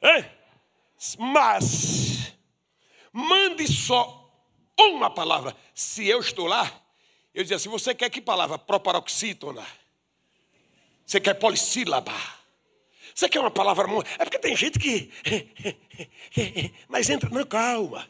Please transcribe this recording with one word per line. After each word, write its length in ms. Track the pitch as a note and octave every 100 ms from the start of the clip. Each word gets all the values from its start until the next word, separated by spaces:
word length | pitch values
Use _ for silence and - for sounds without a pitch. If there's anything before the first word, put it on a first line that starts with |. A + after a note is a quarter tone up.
Hã? 220 | B3+ D#4+ - - _ _ _ _ _ _ - -
Mas, 1160 | A#3+ D4 B3 G3+ - D#3+ - - - - - - _ _ _ _ _ _ -
mande 520 | A3+ D4+ F#4+ G4 D#4+ D#4
só 640 | - - B3 A#3+ - _ _ _ _ _ -
uma 320 | G#4+ D#4 A3
palavra. 460 | - E3 D#3 C3 - _
Se 320 | - - - G#3
eu 140 | A#3+
estou 280 | - - E3+
lá, 220 | G#3+ F3+ - _ _ _ _ _
eu 100 | -
dizia 120 | F3+ F#3
assim, 140 | G3+
"Você 260 | A3 - A#3+
quer 140 | A#3+
que 100 | -
palavra? 380 | A#3+ F#3 D#3+ D#3
Proparoxítona? 1080 | - G3+ G3 F3 - - A3 F#3 C#3 B2 G2+ - _ _ _ _ _ _ _ _ _ _ _ _ _
Você 160 | G3
quer 140 | G3 G3
polissílaba? 760 | A3 - - - A#3 C3+ - - - - _ _ _ _ _ _ - -
Você 140 | -
quer 100 | D#4
uma 100 | B3+
palavra 380 | F#3+ G3 F#3 F#3+
mu-?" 160 | G#3+ - -
É 60 | E3+
porque 120 | -
tem 160 | -
gente 240 | A#3 D4 -
que 320 | C#4+ A3+ B2+ -
<laughs> 1700 | - G#3+ - - G#3 - _ - D#3+ - - - G#2+ - - - -
mas 200 | B3 C4
entra, 200 | C#4+ -
não, 160 | A#3+ C#4
calma. 600 | G#3+ A#3 A#3+ F#3 -